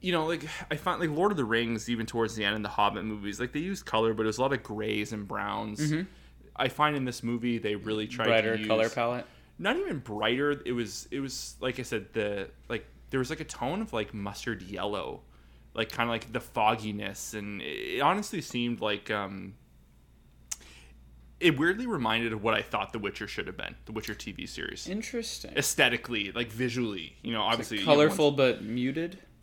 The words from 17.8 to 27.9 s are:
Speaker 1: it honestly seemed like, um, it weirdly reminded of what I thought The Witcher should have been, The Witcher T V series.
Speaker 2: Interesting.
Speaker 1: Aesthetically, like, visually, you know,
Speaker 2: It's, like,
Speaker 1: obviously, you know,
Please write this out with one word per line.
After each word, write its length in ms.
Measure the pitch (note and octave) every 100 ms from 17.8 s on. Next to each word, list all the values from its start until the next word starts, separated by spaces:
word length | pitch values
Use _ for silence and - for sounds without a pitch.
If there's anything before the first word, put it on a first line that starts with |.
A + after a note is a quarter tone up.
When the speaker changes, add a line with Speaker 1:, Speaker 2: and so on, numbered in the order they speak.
| C2+ G#2
Speaker 1:
it 20 |
honestly 380 | C#3+ G3 G#3 F#3
seemed 380 | - B2 A#2+ A2+
like, 320 | A2 G2+ -
um, 420 | G#2 G2 G2 F#2+ G#2 - - - - - - - - - - - - - - - - - -
it 180 | F3 C3+
weirdly 300 | E3 G3+ B3
reminded 460 | F#3 A2 A2+ A#2
of 100 | A2
what 100 | A2
I 80 | G#2+
thought 300 | G2 G#2 G2
The 60 | A#2
Witcher 280 | G2+ - G#2
should 200 | - F2+
have 100 | F#2
been, 180 | - - -
The 60 |
Witcher 220 | A2 A2 G#2
T 160 | -
V 140 | - -
series. 420 | - - - -
Speaker 2:
Interesting. 640 | G3+ A3 A#3+ A3+ - - -
Speaker 1:
Aesthetically, 760 | - - B2+ A#2 - A2+ G2+
like, 200 | G2+ A#2
visually, 640 | A2 B2+ A#2 A#2 F#2+ D#2+ -
you 100 | A2+
know, 60 | A2+
Speaker 2:
It's, 40 | G#2
like, 60 |
Speaker 1:
obviously, 240 | A#2 - G#2+
you 60 |
know, 60 | G2+